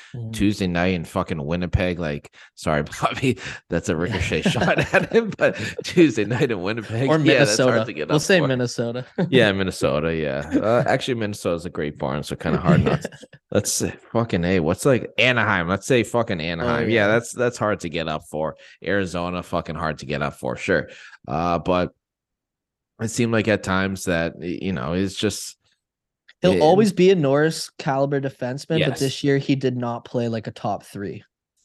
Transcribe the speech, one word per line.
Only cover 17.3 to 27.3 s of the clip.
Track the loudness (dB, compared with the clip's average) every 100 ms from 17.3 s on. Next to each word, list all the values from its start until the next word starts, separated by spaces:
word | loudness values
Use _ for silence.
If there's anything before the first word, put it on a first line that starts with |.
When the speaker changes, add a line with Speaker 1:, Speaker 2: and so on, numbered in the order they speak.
Speaker 2:
that's | -2 -2 0
hard | -2 -2
to | -4
get | -4 -4
up | -6 -6
for. | -6 -6 -6 -20 -12
Arizona, | -4 -2 -2 -4 -6 -6
fucking | -4 -6 -4 -6
hard | -4 -6
to | -6
get | -4
up | -4
for, | -4 -8 -6
sure. | 0 0 0 -14 -20 -20 -6
Uh, | -4 0 -2
but | 0 0 0 _ _ _ _ _ _ _ _ _ _ _
it | -8
seemed | 0 2
like | 2 2
at | 0
times | 0 0 0 -4
that, | -2 -2 -2 -4
y-, | -8 -6
you | -4
know, | -4 -4
it's | -2 -2
just | -2 -4 -4 -12 -16 _ _ _ _ _ _ _ 0
Speaker 1:
He'll | 2
Speaker 2:
it | 4
Speaker 1:
always | 6 6 4
be | 6 6
a |
Norris | 6 4